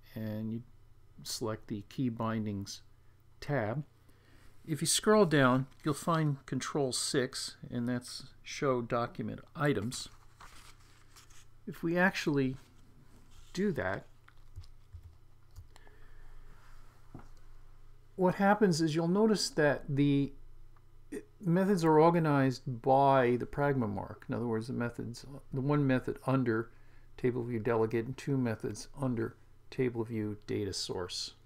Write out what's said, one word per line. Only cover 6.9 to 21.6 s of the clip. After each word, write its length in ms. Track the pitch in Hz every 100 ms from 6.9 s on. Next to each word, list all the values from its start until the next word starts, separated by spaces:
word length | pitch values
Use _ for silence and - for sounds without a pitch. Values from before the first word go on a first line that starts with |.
six, 680 | 120 - 147 120 - - - -
and 180 | 123 120
that's 360 | 123 123 - - -
show 400 | - - 143 127
document 560 | 117 123 117 - 110 107 -
items. 540 | - 147 135 104 131 - - - - - - - - - - - - - - - -
If 200 | - 156
we 120 | 170 175
actually 600 | 185 - - 143 131 131 - - - - - - - - -
do 180 | - 202
that, 360 | 147 92 101 - - - - - - - - - - - - - - - - - - - - - - - - - - - - - - - - - - - - - - - - - -
what 180 | 180
happens 460 | 170 196 202 202 156
is 160 | 160 151
you'll 100 | 165
notice 420 | 190 220 202 -
that 340 | - 147 127 -
the 440 | 139 143 139 139 - - - - - - - - 277 - -
methods 400 | 190 170